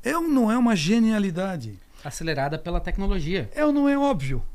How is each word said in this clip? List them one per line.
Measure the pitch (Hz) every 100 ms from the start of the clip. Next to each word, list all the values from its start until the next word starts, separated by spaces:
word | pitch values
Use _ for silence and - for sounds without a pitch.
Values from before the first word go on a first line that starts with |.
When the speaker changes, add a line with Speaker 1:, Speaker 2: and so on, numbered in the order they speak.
Speaker 1:
É | 240 330
ou | 330
não | 269 220
é | 233
uma | 240 208
genialidade? | 151 233 226 220 196 170 190 175 113 98 - -
Speaker 2:
Acelerada | 147 - 165 143 135 156
pela | 175 175
tecnologia. | 175 175 196 196 151 185 113 -
Speaker 1:
É | 302
ou |
não | 285 285
é | 277
óbvio? | 277 208 135 139 -